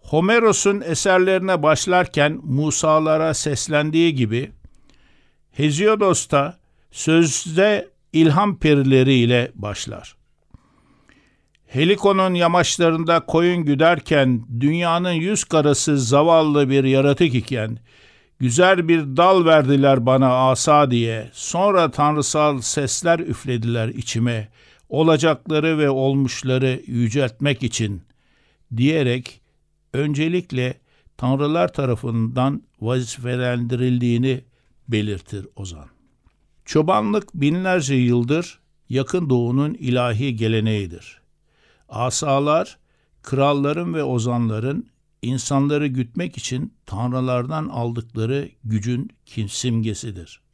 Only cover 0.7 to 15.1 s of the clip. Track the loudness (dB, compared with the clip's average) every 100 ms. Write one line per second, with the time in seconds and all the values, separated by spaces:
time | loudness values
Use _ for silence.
0.7 | -2 -4 -4 2 4 4 2 0 0 2
1.7 | 0 2 0 0 0 0 -2 -4 -2 -2
2.7 | 0 2 2 2 0 0 -2 -4 -4 -2
3.7 | -2 0 2 2 2 -2 -2 -6 -14 -20
4.7 | -20 _ _ _ _ _ _ _ -2 -2
5.7 | 2 2 2 2 0 0 -2 -2 -8 _
6.7 | _ _ -8 2 4 4 0 -4 2 2
7.7 | 2 -4 _ _ 2 4 4 0 0 2
8.7 | 2 4 4 4 4 4 2 -2 -8 -10
9.7 | -10 -12 -14 -18 _ _ _ _ -20 _
10.7 | _ _ _ _ _ _ _ _ _ _
11.7 | -2 0 2 2 2 2 2 2 4 0
12.7 | 2 2 2 2 0 2 2 2 0 0
13.7 | 2 4 2 0 2 4 0 -2 -2 0
14.7 | 0 0 0 0